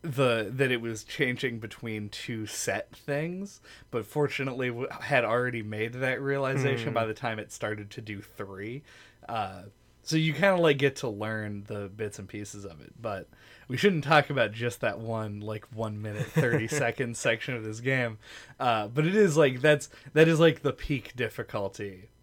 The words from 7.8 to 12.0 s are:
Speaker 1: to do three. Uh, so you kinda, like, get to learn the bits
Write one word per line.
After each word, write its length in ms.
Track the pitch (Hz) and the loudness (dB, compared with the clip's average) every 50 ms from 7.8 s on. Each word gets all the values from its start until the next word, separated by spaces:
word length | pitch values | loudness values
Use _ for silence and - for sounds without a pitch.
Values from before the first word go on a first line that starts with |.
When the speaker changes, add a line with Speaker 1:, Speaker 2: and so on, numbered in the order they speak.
| 104 104 | -8 -10
Speaker 1:
to 100 | - - | -12 -12
do 200 | 113 104 104 98 | -10 -10 -10 -10
three. 640 | 98 - - - 107 98 98 95 101 110 120 139 151 - - - - - - _ - - | -10 -14 -12 -12 -12 -10 -8 -10 -8 -8 -8 -10 -12 -16 -20 -20 -20 -20 -20 _ -10 -6
Uh, 340 | 117 113 104 95 95 95 92 104 - _ _ _ _ _ _ | -4 -4 -4 -4 -6 -12 -16 -18 -20 _ _ _ _ _ _
so 120 | - 160 160 | -2 0 2
you 160 | 160 160 147 | 2 2 2
kinda, 220 | 131 185 196 190 175 | 4 4 4 6 6
like, 200 | 170 160 143 139 | 6 6 6 6
get 160 | 143 139 135 - | 4 2 2 0
to 100 | - 127 | -6 -6
learn 580 | 104 101 107 107 110 110 107 104 104 101 101 - | -4 -4 -4 -4 -2 -4 -4 -4 -6 -8 -8 -8
the 200 | 107 104 101 95 | -8 -8 -8 -8
bits 300 | 98 107 | -6 -6